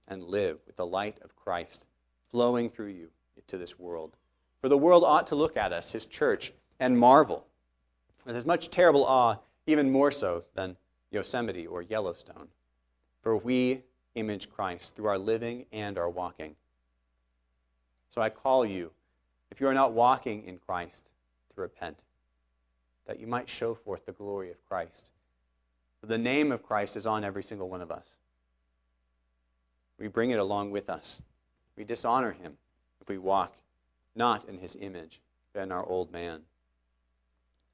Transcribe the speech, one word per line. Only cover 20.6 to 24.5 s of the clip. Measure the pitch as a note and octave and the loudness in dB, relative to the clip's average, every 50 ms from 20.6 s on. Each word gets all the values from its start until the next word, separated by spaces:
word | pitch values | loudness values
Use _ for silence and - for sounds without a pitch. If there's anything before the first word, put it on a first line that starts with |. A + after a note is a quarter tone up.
| _ - F#2 F2 F2 E2+ - - - _ _ _ _ _ _ _ _ _ _ | _ -8 -6 -6 -6 -8 -12 -18 -20 _ _ _ _ _ _ _ _ _ _
to | G2+ | -10
repent, | F#2 E2+ - _ F2+ E2 D2+ - _ _ _ _ _ _ _ _ _ _ _ _ _ _ _ _ _ _ _ _ _ | -10 -10 -10 _ -12 -12 -12 -14 _ _ _ _ _ _ _ _ _ _ _ _ _ _ _ _ _ _ _ _ _
that | - - - | -14 -14 -12
you | - | -8
might | A2+ A#2+ B2 B2+ - | -6 -6 -6 -4 -6
show | - - A#2+ A#2 A2+ | -6 -4 -4 -4 -4
forth | - - G#2 F#2+ E2+ - | -6 -8 -10 -10 -10 -10
the | - F#2 | -14 -16
glory | - G#2 G2+ G2+ G2 F#2+ F2 | -12 -10 -8 -8 -8 -8 -10